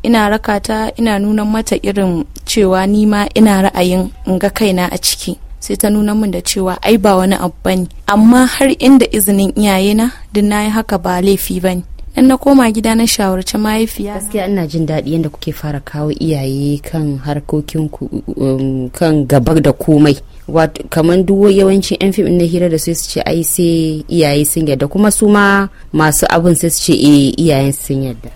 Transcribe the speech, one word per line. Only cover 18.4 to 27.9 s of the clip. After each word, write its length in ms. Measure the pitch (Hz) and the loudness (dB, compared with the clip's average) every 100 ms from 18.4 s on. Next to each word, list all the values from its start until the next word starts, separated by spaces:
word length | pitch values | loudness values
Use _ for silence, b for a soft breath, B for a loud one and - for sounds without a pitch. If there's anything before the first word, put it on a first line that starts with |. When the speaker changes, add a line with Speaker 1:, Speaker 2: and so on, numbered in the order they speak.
| 135 131 135 135 127 | -2 -2 -2 -4 -8
Speaker 2:
kan 360 | - 165 151 131 | -2 0 0 2
gaba 240 | 143 120 160 | 2 2 2
da 80 | 143 | 2
komai. 440 | - - 151 151 139 - b - | 0 2 4 4 2 -8 b -4
Wato, 320 | 160 160 - - | -2 -2 -4 -6
kaman 360 | 165 160 180 185 | 0 2 2 2
duk 240 | 196 202 | 4 4
yawancin 460 | 196 190 196 - - | 4 4 2 0 -2
'yan 120 | 196 | -2
fim 120 | 190 180 175 | 0 0 2
na 60 | 170 | 0
hira 220 | 175 175 | 0 0
da 80 | 160 | 0
su, 160 | - | -2
su 100 | 165 - | -6 -6
ce 120 | 147 | -6
ai 220 | - 165 | -2 -2
sai 580 | 160 - 175 165 160 156 - | -2 0 0 0 -2 -4 -2
iyaye 360 | 175 147 147 | 0 2 2
sun 200 | 147 175 | 0 -2
yarda. 220 | 156 131 143 | -2 -2 -2
Kuma 240 | 190 214 | 2 2
su 160 | - 214 | 2 4
ma 380 | 208 202 196 196 b b | 4 4 2 -2 b b
masu 320 | 156 156 147 - | 0 2 2 0
abin 260 | 170 175 | 2 2
sai 140 | 165 170 | 2 0
su 80 | - - | -2 0
ce, 40 | 156 | 2
"Eh, 360 | 143 147 135 - | 6 4 4 0
iyayen 360 | 165 139 139 | 0 2 0
sun 280 | 135 - | -4 -6